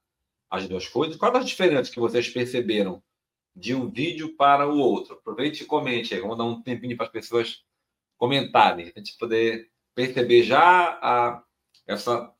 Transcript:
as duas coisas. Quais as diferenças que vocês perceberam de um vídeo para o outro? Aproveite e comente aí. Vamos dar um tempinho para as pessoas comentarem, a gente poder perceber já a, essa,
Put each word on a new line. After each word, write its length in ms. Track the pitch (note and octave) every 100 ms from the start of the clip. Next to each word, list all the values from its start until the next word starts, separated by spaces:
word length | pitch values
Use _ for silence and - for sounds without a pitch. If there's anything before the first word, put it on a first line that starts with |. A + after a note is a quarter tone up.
| _ _ _ _ _
as 200 | F#2+ F#2+
duas 200 | F#2 -
coisas. 300 | A#2 D#3 -
Quais 160 | A3
as 120 | B3+ C4+
diferenças 440 | - F3+ C#3 -
que 100 | -
vocês 300 | A#2 A#2+ A#2+
perceberam 720 | B2+ B2 B2+ A2 G#2+ F#2+ F2+ _ _ _ _ _ F#2
de 180 | A2
um 160 | C3 A#2
vídeo 460 | G#2+ E3 D#3 D#3 -
para 320 | C#3 C#3 C#3+
o 100 | D3
outro? 380 | B2 G2+ - -
Aproveite 480 | - G#2+ D3+ D3
e 20 | C3
comente 480 | D3+ C3 A#2 A2
aí. 80 | F#2+
Vamos 160 | G2 A#2
dar 60 |
um 180 | A#2 A#2
tempinho 340 | C3 A#2 B2 A#2+
para 120 | A2+
as 40 |
pessoas 540 | A2 - A#2 A2+ - _ _ _ _ _ _
comentarem, 760 | B2 C#3 - A#2+ G2+ F2 E2+ G#2+
a 40 |
gente 180 | G#2 -
poder 540 | B2 A2+ A2+ A2+ - _ _ -
perceber 480 | B2+ B2+ A#2 A#2+
já 560 | A2+ C3+ F3 F3+ E3+ -
a, 420 | B2 A#2+ A#2+ B2 - _ _ _ -
essa, 440 | G2+ A#2+ A#2+ - _